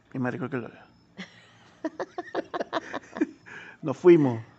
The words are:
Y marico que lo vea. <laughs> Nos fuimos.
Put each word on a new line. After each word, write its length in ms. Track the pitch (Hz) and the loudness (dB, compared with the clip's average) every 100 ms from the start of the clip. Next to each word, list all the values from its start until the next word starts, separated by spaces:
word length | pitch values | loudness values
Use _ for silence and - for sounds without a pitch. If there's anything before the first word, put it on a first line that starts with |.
| _ | _
Y 40 | 131 | -6
marico 320 | 127 120 127 | -4 -4 -6
que 80 | 131 | -8
lo 120 | - | -10
vea. 160 | - - _ _ - - - - - - - | -16 -20 _ _ -18 -18 -20 -20 -20 -20 -12
<laughs> 2000 | 311 - - - - - - - - - - - - - - - - - - - | -10 -10 -12 -12 -10 -10 -8 -8 -6 -8 -8 -12 -8 -6 -6 -6 -20 -20 -20 -10
Nos 120 | 156 127 | -6 4
fuimos. 460 | 180 170 135 113 - | 8 8 6 0 -8